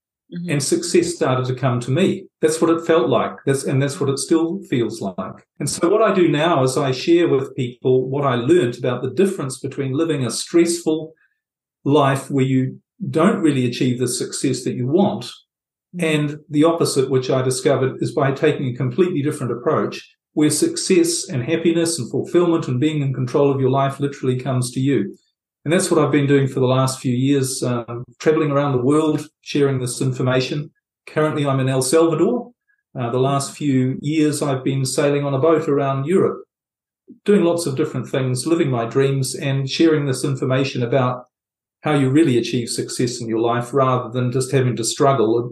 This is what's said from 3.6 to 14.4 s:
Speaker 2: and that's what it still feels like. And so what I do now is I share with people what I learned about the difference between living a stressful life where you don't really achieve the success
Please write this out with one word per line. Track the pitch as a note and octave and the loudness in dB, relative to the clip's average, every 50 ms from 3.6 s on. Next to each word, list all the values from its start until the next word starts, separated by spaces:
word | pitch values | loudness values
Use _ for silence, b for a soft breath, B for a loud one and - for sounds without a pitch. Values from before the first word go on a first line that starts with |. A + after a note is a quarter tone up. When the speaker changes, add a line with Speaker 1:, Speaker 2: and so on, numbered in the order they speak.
| - | 0
Speaker 2:
and | - C3+ C3 | 0 0 0
that's | C#3 C#3 - - | 0 0 -2 -4
what | C#3+ C3+ | -2 -2
it | C#3 C3 | -2 -4
still | - - E3+ D#3+ E3 E3 F#3 G3 - - | 0 0 2 2 2 0 -4 -6 -6 -4
feels | - B2 A2+ G#2+ - - | -2 0 0 -2 -4 -6
like. | A#2 G2 F#2 - F#2+ - - - _ _ _ - | -8 -8 -8 -8 -10 -10 -12 -16 _ _ _ -8
And | D3+ C3+ | -6 -6
so | - - - E3+ | -4 0 0 2
what | G3+ G#3+ | 4 4
I | A3 G3+ G3 | 4 4 4
do | F#3+ F3 D#3 | 4 4 4
now | D3 D3 D#3 E3+ E3+ C#3 C3 | 4 2 2 2 2 2 2
is | C3 B2+ D#3 | 2 2 0
I | C#3+ C3+ C3 | 0 0 -2
share | - - E3+ E3+ F3 E3+ D3+ | -2 2 2 4 4 4 4
with | C#3 C3 C3 - - | 2 0 0 -2 -6
people | - B2+ A#2+ A#2+ _ - C3+ B2+ C3 C3 C3+ | -6 -6 -6 -6 _ 0 2 2 2 2 0
what | C3 C#3+ C#3 | -4 -2 -2
I | C3+ B2 | 0 0
learned | A#2+ A2+ C3+ E3+ F3 C#3+ A#2+ A#2+ | 0 2 2 4 4 2 0 -4
about | - B2+ B2+ A#2+ G#2 - | -4 -4 -4 -4 -2 -6
the | B2+ | -6
difference | G#2+ - G3+ G3 F#3+ - D3 C3 C3 - | 0 0 0 0 0 -4 -8 -8 -8 -8
between | - C3 - - C#3 C3+ C3 | -10 -10 -6 -6 -6 -4 -2
living | D3 E3 E3 D#3 C#3 B2+ | -2 0 0 0 -2 -2
a | A2+ | -4
stressful | - - - - - E3+ E3 E3 E3+ - - D#3+ D#3 D#3+ D#3 D#3 b b b b b b b b _ _ _ _ _ _ - | -4 -6 -8 0 2 4 4 4 2 -2 -2 -2 -2 -2 -4 -10 b b b b b b b b _ _ _ _ _ _ -2
life | C#3 C#3+ D3+ C#3 C3+ C3+ C3+ - - | 2 4 4 4 4 2 -2 -4 -4
where | D3 C#3 C3 | -2 0 0
you | C3+ C3 C3 C3 C3 - - _ _ _ - F#3 C#3 | 2 2 0 0 -2 -6 -10 _ _ _ -10 -8 -4
don't | B2+ D#3+ E3 G3+ - - | 0 2 2 2 2 2
really | E3 D#3 C#3 C3 B2 A#2+ | 0 0 0 2 0 -2
achieve | - - C#3+ B2+ A#2+ A#2+ | -2 0 0 0 0 0
the | B2+ B2 | -2 -4
success | - - - - - - | -4 -4 -6 -8 -8 -4